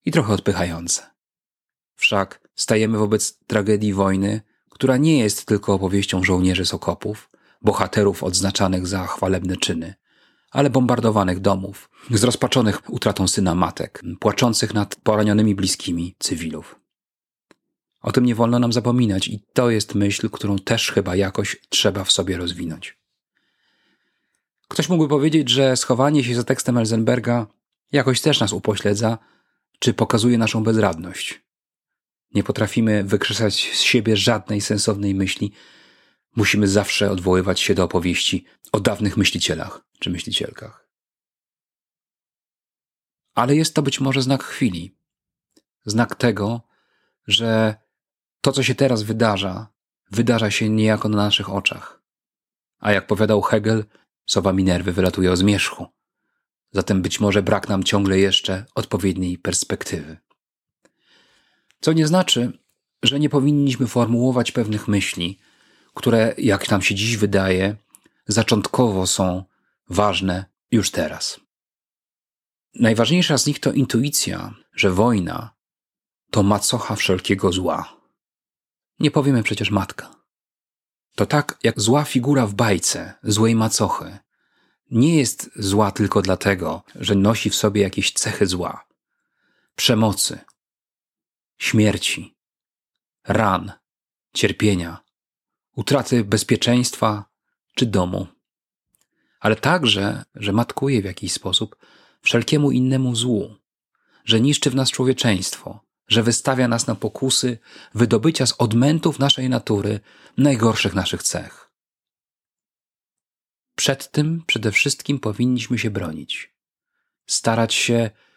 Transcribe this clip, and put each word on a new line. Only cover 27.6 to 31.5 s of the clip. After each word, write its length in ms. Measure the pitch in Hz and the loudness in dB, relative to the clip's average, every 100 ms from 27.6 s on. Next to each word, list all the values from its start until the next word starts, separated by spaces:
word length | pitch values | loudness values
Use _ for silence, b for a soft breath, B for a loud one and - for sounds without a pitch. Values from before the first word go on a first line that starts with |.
| _ _ _ | _ _ _
jakoś 280 | 143 131 123 | 0 2 2
też 200 | 156 - | 2 2
nas 120 | 107 | 0
upośledza, 640 | 95 - 101 104 104 113 113 _ _ _ _ _ - | -2 -2 0 0 0 0 -2 _ _ _ _ _ -4
czy 160 | 127 | 0
pokazuje 440 | - 113 113 120 117 | 2 2 2 2 2
naszą 240 | 110 113 | 2 0
bezradność. 800 | 110 110 101 82 90 - - - _ | 0 2 2 0 -10 -10 -10 -12 _